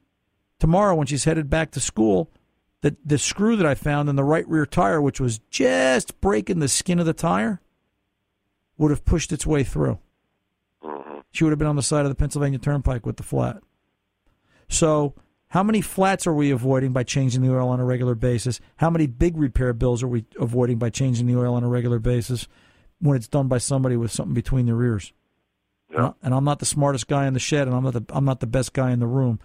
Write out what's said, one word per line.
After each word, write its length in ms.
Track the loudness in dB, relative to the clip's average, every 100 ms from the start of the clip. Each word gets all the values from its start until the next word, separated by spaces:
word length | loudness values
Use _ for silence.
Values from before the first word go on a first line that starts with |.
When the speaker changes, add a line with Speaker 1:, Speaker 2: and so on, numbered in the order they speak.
| _ _ _ _ _ _
Speaker 1:
tomorrow 360 | 2 4 4 2
when 120 | 0
she's 180 | -2 0
headed 240 | 0 0
back 220 | -2 -2
to 80 | -6
school, 500 | -6 0 2 2 -2 _ _ _ _ _
the, 140 | -2 -2
the 140 | -2 -2
screw 380 | -2 0 0 2
that 100 | 2
I 80 |
found 340 | 0 0 0 0
in 80 | 0
the 80 |
right 240 | 2 0 0
rear 180 | 0 0
tire, 340 | 2 2 2
which 180 | 0 0
was 200 | -2 -4 -6
just 720 | 0 2 2 2 0 -2 -2
breaking 380 | 0 0 0 -2
the 80 | 0
skin 320 | 0 0 0
of 80 | 0
the 60 |
tire, 460 | 0 0 0 -2 -6 _ _ _ _ _ _ _ _ _ _ _ -2
would 140 | 0
have 120 | 2
pushed 280 | 0 0 0
its 160 | -4 -2
way 160 | 0
through. 340 | 0 -2 -2 -4 -10 _ _ _ _ _ _ _
Speaker 2:
Mm-hmm. 360 | -12 -12 -12 -16 -14
Speaker 1:
She 120 | -2
would 60 | 0
have 80 | 2
been 80 | 0
on 80 | -2
the 60 |
side 240 | -2 -2 -2
of 40 |
the 60 | -2
Pennsylvania 440 | -2 -2 -2 -2
Turnpike 440 | -2 -2 -2 -2 -6
with 120 | -8
the 60 |
flat. 340 | -6 -4 -4 -6 -16 _ _ _ _ _ _ _ _ _ -8
So 460 | 0 2 2 0 -6 _ _ _
how 160 | 0
many 180 | 2 0
flats 460 | -2 0 0 2 0
are 60 |
we 180 | 2 2
avoiding 400 | 2 2 0 2
by 80 | 0
changing 380 | -2 0 0 2
the 100 | 2 2
oil 140 | 0
on 100 | 0
a 60 | 0
regular 280 | 0 0
basis? 460 | 0 0 0 -2 -6 -10 -2
How 160 | 0
many 160 | 2 0
big 300 | 0 0 2
repair 360 | 0 0 0
bills 300 | 0 0 0
are 40 | -2
we 180 | -4 -6 -6
avoiding 380 | -2 0 2 0
by 140 | -2
changing 340 | -2 0 0 2
the 120 | 2
oil 180 | 0 0
on 80 |
a 40 | 0
regular 280 | 0 0 0
basis 500 | 0 0 -2 -6 -8 _ _ _ _ _
when 180 | 0 2
it's 100 | 0
done 200 | -2 0
by 100 | 0
somebody 400 | 0 0 0 0
with 140 | -2
something 240 | -4 -4 -4
between 320 | 0 0 2
their 140 | 2
ears? 300 | 0 0 -6 -16 _ _ _ _ _ _ _
Speaker 2:
Yeah. 60 | -2
Speaker 1:
And 80 | -2
I, 80 | -2
and 120 | -2 0
I'm 80 |
not 160 | 0 0
the 60 | -2
smartest 420 | 0 0 0 -2
guy 180 | 0 0
in 80 |
the 60 | -2
shed, 280 | 0 0 2
and 80 | 0
I'm 80 | 0
not 80 |
the, 120 | -2 -4
I'm 160 | 0 0
not 140 | 0
the 60 | -2
best 280 | -2 -2
guy 180 | -2 0
in 80 | 0
the 80 | 0
room. 320 | 0 0 -2